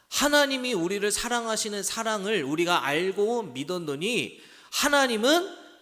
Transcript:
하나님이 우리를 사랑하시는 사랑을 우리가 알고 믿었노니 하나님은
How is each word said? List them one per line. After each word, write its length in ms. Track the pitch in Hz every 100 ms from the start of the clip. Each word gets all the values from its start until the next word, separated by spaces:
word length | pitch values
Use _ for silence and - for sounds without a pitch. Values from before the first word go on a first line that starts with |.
| _
하나님이 640 | - 294 294 277 262 254
우리를 360 | 196 175 202 208
사랑하시는 720 | 202 233 240 226 214 214 202
사랑을 600 | 185 226 220 214 190 208
우리가 400 | 135 156 175 170 131
알고 580 | 151 190 190 208 240
믿었노니 1000 | 185 127 151 180 156 139 202 220 110 - - - -
하나님은 920 | - 285 285 262 220 247 339 381 - - -